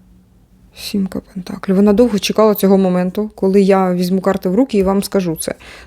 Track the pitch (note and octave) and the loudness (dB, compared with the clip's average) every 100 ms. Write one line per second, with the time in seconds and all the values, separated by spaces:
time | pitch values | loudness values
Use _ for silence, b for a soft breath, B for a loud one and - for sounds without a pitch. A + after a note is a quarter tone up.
0 | _ _ _ _ _ _ _ - - G3+ | _ _ _ _ _ _ _ -18 -8 -6
1 | F#3+ - - F#3+ F3+ F#3+ - F#3+ G#3 G3+ | -6 -8 -12 -14 -12 -8 -2 2 4 4
2 | B3 G#3 - G3+ A3 G3+ G3 G3 F#3+ F3+ | 2 0 -2 2 2 2 2 2 2 0
3 | F3+ G3 G#3+ - F#3+ G3+ G3 F#3+ F#3 F3+ | -2 -4 -8 -4 0 2 4 2 2 0
4 | F3+ F#3+ G3 F#3+ F#3 G3 C4+ G#3 F#3+ G3 | -2 -2 0 -2 0 0 0 0 0 -2
5 | - A3 F3 D#3+ - - B B | -2 -2 -2 -4 -8 -10 B B